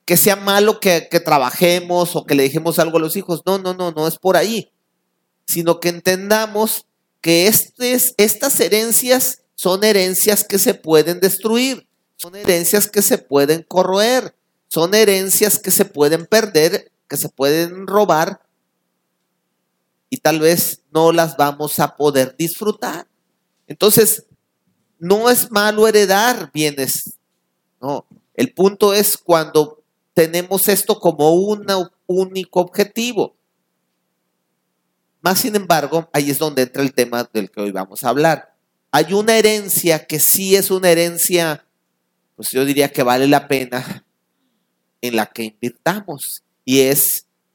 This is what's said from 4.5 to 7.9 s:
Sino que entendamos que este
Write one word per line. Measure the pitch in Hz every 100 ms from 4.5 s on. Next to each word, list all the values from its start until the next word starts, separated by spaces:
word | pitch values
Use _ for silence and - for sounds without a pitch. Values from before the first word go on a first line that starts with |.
| 226 - _ _ _ _ _ _ _ -
Sino | 170 170 165
que | 175
entendamos | 170 185 185 196 214 220 208 226 - - _ _ _
que | 165 170 190
este | 208 - - 247